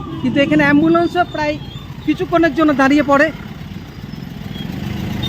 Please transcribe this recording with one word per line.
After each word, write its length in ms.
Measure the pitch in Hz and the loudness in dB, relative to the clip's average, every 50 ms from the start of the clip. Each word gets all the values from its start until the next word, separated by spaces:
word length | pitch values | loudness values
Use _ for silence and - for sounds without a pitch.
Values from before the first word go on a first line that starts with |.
| - - - - | -12 -10 -8 -4
কিন্তু 180 | - 254 226 285 | -4 0 2 2
এখানে 220 | 277 - 294 302 | 2 4 4 4
অ্যাম্বুলেন্সও 600 | 294 285 294 294 320 320 330 339 349 330 - 349 339 - | 4 6 4 4 6 4 4 4 2 0 0 0 -2 -2
প্রায় 260 | - 311 302 302 302 302 - - - - - - - - - | -2 -4 -2 -2 -4 -4 -8 -12 -14 -14 -14 -14 -14 -6 -2
কিছুক্ষণের 480 | 302 302 - 359 - 359 339 330 330 254 | -2 -2 -2 -2 0 2 4 4 4 4
জন্য 180 | 302 320 302 | 4 2 4
দাঁড়িয়ে 300 | 285 247 269 262 285 294 | 4 4 4 4 6 4
পড়ে। 280 | 285 294 277 269 302 320 269 - - - - - - - - - - - - - - - - - - - - - - - - - - - - - - - - - - - - - - | 4 4 4 4 4 2 0 -8 -14 -14 -14 -14 -14 -12 -12 -14 -14 -14 -14 -14 -14 -12 -12 -12 -12 -12 -12 -12 -12 -10 -10 -8 -8 -8 -8 -8 -6 -6 -6 -6 -6 -6 -4 -4 -4